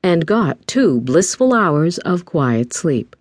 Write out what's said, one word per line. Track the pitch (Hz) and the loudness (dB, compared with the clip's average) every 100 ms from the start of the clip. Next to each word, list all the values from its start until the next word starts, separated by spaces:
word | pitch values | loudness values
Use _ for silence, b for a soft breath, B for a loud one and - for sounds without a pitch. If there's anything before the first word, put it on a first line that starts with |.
and | 185 170 160 | 2 0 2
got | 214 180 - - | 0 0 -4 -6
two | 254 240 123 | 0 2 0
blissful | 123 143 196 - 262 | 2 0 0 0 0
hours | 233 190 147 160 175 | 2 2 2 0 -2
of | - 180 175 | -4 -4 -4
quiet | 165 131 117 120 | -2 0 0 -2
sleep. | - 165 127 110 - | -4 -2 -2 -4 -16